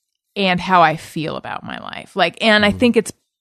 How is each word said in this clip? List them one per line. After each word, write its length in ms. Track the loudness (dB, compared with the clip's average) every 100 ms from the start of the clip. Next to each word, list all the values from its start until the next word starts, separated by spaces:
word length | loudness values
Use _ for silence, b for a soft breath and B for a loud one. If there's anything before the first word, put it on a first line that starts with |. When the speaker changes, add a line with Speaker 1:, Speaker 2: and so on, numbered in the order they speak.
| _ _ _
Speaker 1:
and 240 | -6 -2 -2
how 220 | 0 4
I 160 | 4 0
feel 400 | -8 -10 -8 -10
about 260 | -10 -12
my 160 | -12 -14
life. 380 | -14 -16 -10 -4
Like, 260 | -4 0
and 220 | 2 4
I 60 | 4
Speaker 2:
Mm-hmm. 80 | 2
Speaker 1:
think 180 | 2 2
it's 160 | 0 -6 _ _